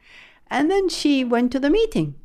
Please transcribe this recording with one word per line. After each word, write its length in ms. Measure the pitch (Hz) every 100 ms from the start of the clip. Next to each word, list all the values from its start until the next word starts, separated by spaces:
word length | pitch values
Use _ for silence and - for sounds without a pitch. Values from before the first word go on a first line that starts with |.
| _ - - _ _
And 220 | 240 302
then 180 | 392 370
she 340 | - 294 269
went 280 | 254 240 247
to 80 | 262
the 100 | 285
meeting. 460 | 403 440 - 156 139